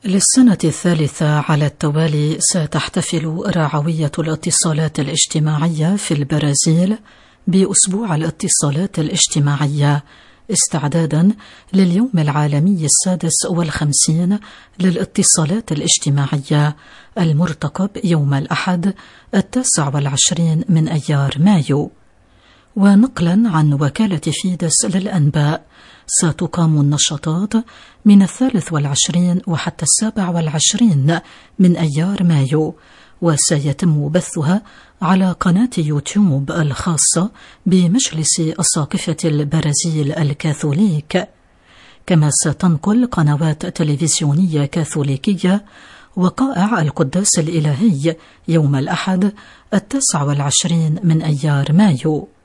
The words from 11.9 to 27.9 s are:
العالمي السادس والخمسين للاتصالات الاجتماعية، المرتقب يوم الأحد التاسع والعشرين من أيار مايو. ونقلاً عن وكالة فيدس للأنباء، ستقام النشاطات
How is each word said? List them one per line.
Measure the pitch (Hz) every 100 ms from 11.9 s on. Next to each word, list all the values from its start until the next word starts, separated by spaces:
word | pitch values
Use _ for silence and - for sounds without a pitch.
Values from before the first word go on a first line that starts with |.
| 175 254 180
العالمي | 151 147 147 143 175 190 156
السادس | - 190 180 165 - -
والخمسين | 170 165 - 151 139 - 160 175 208 - - - -
للاتصالات | 180 165 190 - 196 - 151 208 -
الاجتماعية، | 151 160 - - 143 139 147 135 151 147 147 - - - -
المرتقب | 170 147 180 147 147 - 196 -
يوم | 185 165 143
الأحد | 139 151 147 - 180 185 190 - - _ 214
التاسع | - 254 254 - 143
والعشرين | 143 143 139 - 170 165 160 -
من | 160 156
أيار | 156 - 143 139 139
مايو. | 175 196 139 139 151 _ _ _ _ _ _ _ _ -
ونقلاً | 196 196 254 - 170 185 233
عن | 160 151
وكالة | 139 147 - 220 170
فيدس | 160 143 190 180 170 - 214
للأنباء، | 185 196 190 147 156 143 151 _ - - - -
ستقام | - 170 139 170 - 165 151
النشاطات | 143 147 - 143 - 160 208 226 233 - -